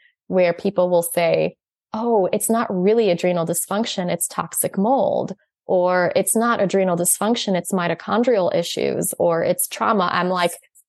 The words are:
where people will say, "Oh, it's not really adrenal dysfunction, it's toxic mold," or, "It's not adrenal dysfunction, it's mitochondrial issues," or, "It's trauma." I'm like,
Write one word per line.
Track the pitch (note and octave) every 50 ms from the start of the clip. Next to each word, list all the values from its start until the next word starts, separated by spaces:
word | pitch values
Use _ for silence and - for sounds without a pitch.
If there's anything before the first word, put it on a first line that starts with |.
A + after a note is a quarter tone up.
| _ _ _ _ _
where | - F#3 F#3 F3+ E3+
people | E3+ - - G3+ G3 F#3 F3+ F3+
will | F3+ E3+ E3+
say, | - - F3+ E3+ E3 E3 D#3+ D#3 - - _ _ _ _ _ _ _ -
"Oh, | A3 A#3 A#3+ A#3 G#3 F3+ -
it's | - G#3 - -
not | A3+ A#3 A#3+ -
really | G#3 F3+ F3+ G3+ A3 A#3 A3+ G3
adrenal | F3 F3 - F3+ F3 F3 E3
dysfunction, | E3+ E3+ - - - G3 G#3 A#3 - - - F3+ F3
it's | F3 - -
toxic | - - - E3 E3 - - - - -
mold," | G3 G3 A3+ C4+ B3+ - - - - - - F#3+ - _ _ _ _ _
or, | - F#3 F3+ F3+ F3+ F3+ F3+ F3 E3+ -
"It's | - G3 - -
not | A3 A3+ A#3+ A#3 -
adrenal | G3 F3 - G3 F#3+ F#3 F3
dysfunction, | E3+ F3 - - - G3+ G#3+ A#3+ A#3 - G#3 F#3+
it's | F3+ F3+ -
mitochondrial | G3 F#3 F3 E3+ E3 - - - G3 G#3+ A#3+ B3+ A#3+ G3 F3 - -
issues," | E3+ E3+ - - - - - - - F3 - - -
or, | E3+ E3+ E3 E3 E3+
"It's | - F3+ - -
trauma." | - - - A3+ G#3 A3+ G3 F3 -
I'm | - F3+ F3 F3+
like, | F#3 F3+ F3 F3 - - - _ _ - _